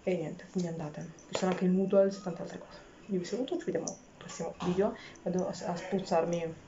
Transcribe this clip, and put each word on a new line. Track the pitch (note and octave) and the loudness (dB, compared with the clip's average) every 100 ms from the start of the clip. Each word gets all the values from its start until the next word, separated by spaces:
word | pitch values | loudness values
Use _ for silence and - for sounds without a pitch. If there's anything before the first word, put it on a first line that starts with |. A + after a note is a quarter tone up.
E | - F3 | 0 0
niente, | D3+ F3 - | -2 -8 -6
quindi | F#3 E3+ | -2 -2
andate. | E3 D#3 - E3 - - | -2 -6 -8 -10 -12 -6
Ci | - | 0
sono | F#3 | 0
anche | F3+ F#3 | 2 4
i | |
noodles | F#3 F#3+ G3+ G3 G3 | 4 6 6 6 2
e | |
tante | F3+ E3 | -8 -8
altre | - - | -8 -10
cose. | - - - - - | -14 -18 -20 -20 -2
Io | F#3+ | -2
vi | F3 | 0
saluto, | A3 C4+ E4+ | -2 -2 -2
ci | - | 0
vediamo | E3+ D#3+ | -2 -2
al | - - - | -8 -18 -18
prossimo | - - E3 - | -14 -6 -6 -2
video. | F3+ F3+ G#3 A#3 - - | 0 4 4 2 -12 -6
Vado | - F3 - | -2 0 0
a, | |
a | - - F3 | -2 -4 -4
spruzzarmi | - F#3+ - E3+ E3+ E3+ E3 D#3+ | 0 0 4 4 4 0 -2 -6